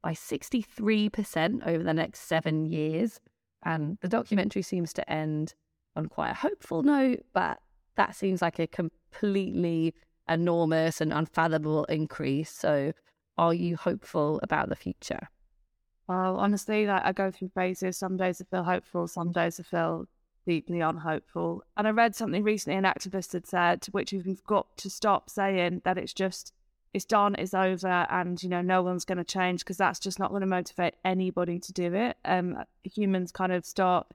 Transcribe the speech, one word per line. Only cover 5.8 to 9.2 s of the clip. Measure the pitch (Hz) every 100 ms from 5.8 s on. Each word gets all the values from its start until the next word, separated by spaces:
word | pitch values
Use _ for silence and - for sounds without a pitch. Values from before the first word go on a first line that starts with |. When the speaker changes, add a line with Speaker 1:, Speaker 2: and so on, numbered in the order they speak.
| _ -
Speaker 1:
on | 160
quite | - 156
a |
hopeful | - 320 403 - 165
note, | 269 285 262 247 -
but | 190 175 - _ _ _ -
that | 196
seems | - 196 180
like | 170 -
a | 165
completely | - 170 _ _ -